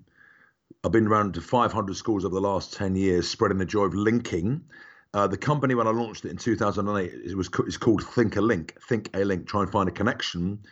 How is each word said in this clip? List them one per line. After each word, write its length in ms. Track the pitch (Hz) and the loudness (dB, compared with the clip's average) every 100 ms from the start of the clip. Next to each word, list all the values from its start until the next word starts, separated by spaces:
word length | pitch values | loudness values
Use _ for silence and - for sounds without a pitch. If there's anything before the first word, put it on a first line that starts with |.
| - _ - _ _ _ _ - | -16 _ -20 _ _ _ _ -6
I've 80 | - | 2
been 140 | 110 107 | 4 4
around 280 | 107 101 82 | 4 2 -2
to 60 | |
five 320 | - 123 113 | 0 2 2
hundred 240 | - 98 90 | 0 -4 -4
schools 280 | - 104 92 | -2 0 0
over 80 | |
the 80 | 92 | 0
last 320 | 101 95 - | 0 0 -4
ten 220 | - 98 95 | -6 -2 2
years, 320 | 95 87 85 | 2 2 0
spreading 300 | - 104 95 | 0 0 2
the 80 | 90 | 0
joy 180 | 104 | 0
of 100 | 98 | 0
linking. 720 | 90 104 117 120 90 92 147 - - - - _ | 2 2 2 0 -2 -2 -4 -8 -20 -20 -20 _
Uh, 140 | 101 101 | 0 0
the 100 | 95 | 0
company, 380 | 117 147 131 123 | 0 0 2 2
when 120 | 110 | 2
I 40 | |
launched 340 | 113 117 98 98 | 0 -2 -6 -10
it 40 | |
in 80 | 90 | -6
two 180 | - 107 | -2 0
thousand 320 | 104 101 101 | 0 0 -2
and 100 | 104 | -2
eight, 160 | 90 | -2
it 220 | 62 - 98 | -6 -8 -4
was 140 | 90 | -4
co-, 160 | - - | -2 -4
it's 120 | 87 | 0
called 260 | - 107 | 2 2
Think 340 | - - 113 104 | 2 2 2 2
a 40 | |
Link, 320 | 107 101 78 - - | 0 0 -4 -14 -4
Think 220 | 117 - | -4 -2
a 120 | 95 98 | -2 -2
Link, 200 | 92 - | -2 -2
try 160 | 104 | -2
and 100 | 95 | 0
find 180 | 107 92 | 2 0
a 20 | |
connection. 720 | - 101 - - 87 87 104 - | 0 -2 -2 -6 -4 -4 -4 -12